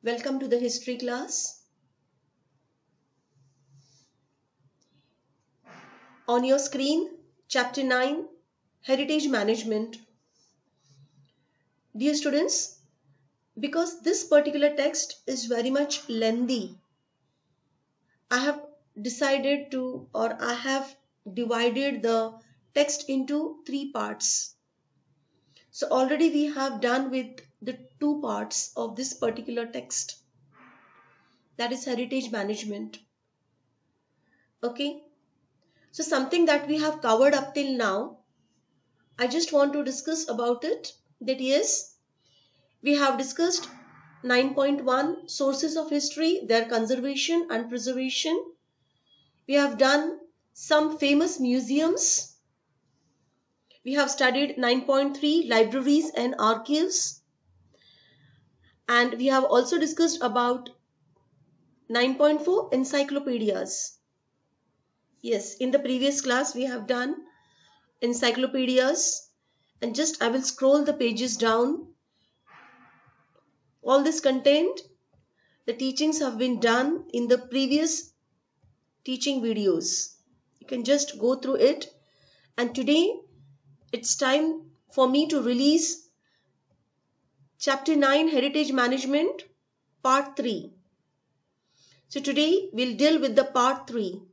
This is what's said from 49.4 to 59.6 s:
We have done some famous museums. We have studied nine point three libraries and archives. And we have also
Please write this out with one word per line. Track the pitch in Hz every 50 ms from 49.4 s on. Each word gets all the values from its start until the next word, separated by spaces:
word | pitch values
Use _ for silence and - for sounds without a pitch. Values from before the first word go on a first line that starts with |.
| _
We | - 269
have | 285 285 277 233 208
done | 269 262 285 294 311 330 - - - - _ _ _ _ _
some | - - - 311 302 302 311 311 -
famous | 294 277 285 285 330 359 - -
museums. | 262 247 247 262 240 214 269 285 311 330 370 - - - - - - - - _ _ _ _ _ _ _ _ _ _ _ _ _ _ _ _ _ _ _ _ _ _ _ _ _ _ _ _ _ _
We | 240 269
have | 294 285 269
studied | - - 269 247 233 269 285 285 - -
nine | 254 240 247 262 254
point | - 269 269 277 277 277
three | - 294 294 302 339 320 233
libraries | 233 220 226 208 220 269 254 277 285 302 311 311 -
and | - 240 247 262 -
archives. | 208 220 226 220 - - 294 302 330 370 - - - - - - _ _ _ _ _ _ _ _ _ _ _ _ _ _ _ _ _ _ _ _ _ _ _ _ _ _ _ _ _ _ _ _ _
And | - 196 240 240 254 220
we | 233 254 269
have | 269 262 262
also | 605 - 247